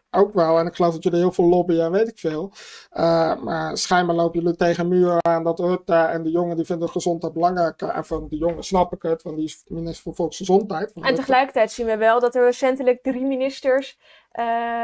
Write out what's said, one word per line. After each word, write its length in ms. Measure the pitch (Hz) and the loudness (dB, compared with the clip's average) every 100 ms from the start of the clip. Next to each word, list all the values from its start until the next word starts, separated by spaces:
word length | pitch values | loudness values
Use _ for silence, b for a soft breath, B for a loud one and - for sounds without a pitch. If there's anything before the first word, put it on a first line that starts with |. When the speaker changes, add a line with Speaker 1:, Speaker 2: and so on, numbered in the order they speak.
| - | -4
Speaker 1:
ook 240 | 185 202 | 0 2
wel, 240 | 208 160 165 | 2 2 2
en 80 | 170 | 2
ik 80 | |
geloof 180 | - 175 | 0 0
dat 100 | 165 | 0
jullie 160 | 180 170 | 0 2
heel 140 | 180 | 0
veel 120 | 175 175 | 2 4
lobbyen 360 | 175 175 165 | 4 2 0
en 60 | 165 | 2
weet 180 | 190 226 | 0 -2
ik 100 | - | -2
veel. 340 | 160 156 196 B B B B | -6 -6 -8 B B B B
Eh, 460 | - 165 165 160 160 | -2 2 2 2 -2
maar 340 | 170 165 156 156 | -4 -6 -4 -6
schijnbaar 400 | - 180 175 170 | 0 2 2 2
lopen 240 | 170 170 | 0 0
jullie 160 | 175 170 | -2 0
tegen 320 | 170 170 175 | 0 2 2
muren 360 | 180 180 170 | 2 4 2
aan 200 | 170 165 | 2 0
dat 140 | 165 165 | 0 -2
Rutte 360 | 175 180 - | -2 -2 2
en 280 | 170 165 165 | 2 2 0
de 80 | 160 | -2
jongen 260 | 170 175 165 | -2 -2 -4
die 80 | |
vinden 240 | 160 170 165 | -4 -4 -2
gezondheid 440 | 180 180 170 165 | -2 -2 -2 -4
belangrijker. 560 | 160 175 180 165 - - | 0 0 2 -2 -2 -6
En 160 | 156 | -6
van 220 | 156 156 156 | -6 -8 -6
de 80 | 151 | -4
jongen 280 | 165 156 | -2 -4
snap 280 | - 185 175 | -2 0 0
ik 100 | 185 | -2
het, 200 | 170 165 | -4 -4
want 140 | 170 156 | -4 -6
die 80 | |
is 200 | 156 - - | -6 -8 -12
minister 360 | 165 165 - | -8 -8 -10
voor 120 | 175 | -10
Volksgezondheid. 800 | - 160 - 190 190 220 165 190 - | -6 -6 -4 2 2 2 -6 -8 -4
Speaker 2:
En 140 | 254 | -2
tegelijkertijd 560 | 254 262 254 269 254 220 | -2 2 2 2 0 0
zien 140 | - 226 | -2 -2
we 100 | 220 | 2
wel 240 | 220 240 | 4 4
dat 140 | 240 | 2
er 100 | 247 | 4
recentelijk 580 | 247 240 262 262 247 247 | 2 2 0 2 0 0
drie 220 | 262 247 | -2 -4
ministers, 760 | 269 262 269 269 269 262 269 - b b b | -2 -2 -4 -2 0 0 -2 -16 b b b
eh, 140 | - 233 233 233 233 | -6 -4 -2 -2 -4